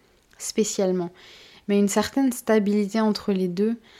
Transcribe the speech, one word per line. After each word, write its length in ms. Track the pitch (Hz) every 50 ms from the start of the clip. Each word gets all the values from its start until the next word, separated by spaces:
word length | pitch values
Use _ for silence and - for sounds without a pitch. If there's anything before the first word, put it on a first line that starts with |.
| _ _ _ _ _ _ _ -
spécialement. 680 | - - - 220 208 - - - 190 185 185 180 170 175 - - - - - - - - - - - 208
Mais 100 | 202 202
une 100 | 202 196
certaine 440 | - 214 208 - - 277 269 254
stabilité 680 | 240 - - - 220 220 196 208 202 214 202 190 - 220
entre 320 | 220 214 208 - - 208
les 160 | 196 185 185 175
deux, 280 | 175 190 208 226 233 233 - - -